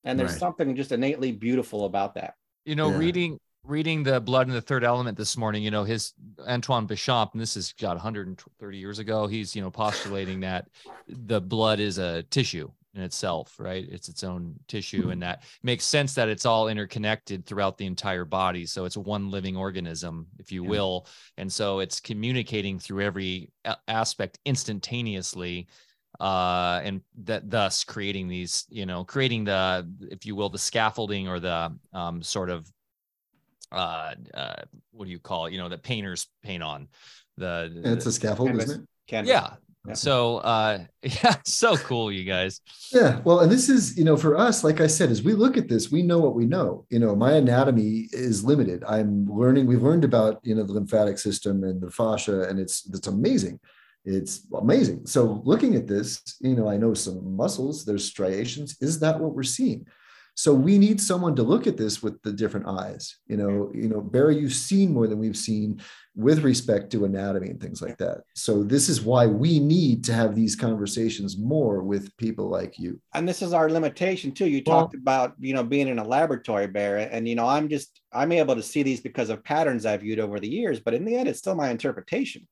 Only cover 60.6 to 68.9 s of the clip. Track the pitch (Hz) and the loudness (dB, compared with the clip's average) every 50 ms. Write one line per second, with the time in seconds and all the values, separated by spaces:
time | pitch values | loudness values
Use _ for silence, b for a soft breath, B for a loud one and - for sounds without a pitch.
60.6 | 135 170 202 202 196 208 214 196 - - 185 180 180 170 147 127 123 117 156 233 | 6 8 8 8 8 8 6 4 2 2 2 2 2 2 2 2 4 4 4 4
61.6 | - 220 - - 110 107 101 - - 104 101 - _ 110 104 101 113 101 101 101 | 4 0 0 0 0 -2 -2 -2 -4 -6 -6 -4 _ -6 -4 -2 -2 -2 -2 -4
62.6 | 90 - 98 92 95 101 101 - - - - _ _ _ 107 104 104 101 101 101 | -6 -4 -6 -6 -6 -8 -10 -12 -14 -16 -16 _ _ _ -4 -2 0 0 0 0
63.6 | 101 - - 113 113 110 110 104 101 98 117 123 135 156 151 147 147 131 127 - | -2 -4 -4 -4 -2 -2 -2 -2 -4 0 4 6 6 6 6 4 2 -2 -2 -4
64.6 | - - 196 196 196 180 156 120 113 110 107 107 110 110 107 - - - 110 107 | -2 2 4 4 4 4 4 4 2 2 2 0 -2 -2 -2 -4 -4 -2 -2 -2
65.6 | 107 107 110 110 B B B B B B B 101 107 135 156 156 147 135 127 123 | 0 -2 -4 -6 B B B B B B B 2 4 4 4 6 4 4 2 2
66.6 | - - 110 101 101 - - 110 101 98 98 95 98 101 98 95 92 92 87 82 | 2 2 0 0 0 -2 -2 0 0 0 0 -2 -2 -2 -2 -2 -4 -6 -8 -10
67.6 | - 90 - - - - - _ 92 87 87 - - _ _ - - - 110 101 | -10 -12 -10 -10 -10 -10 -8 _ -6 -6 -6 -8 -12 _ _ -6 -2 2 2 2
68.6 | 104 101 127 143 139 - | 2 4 2 2 4 2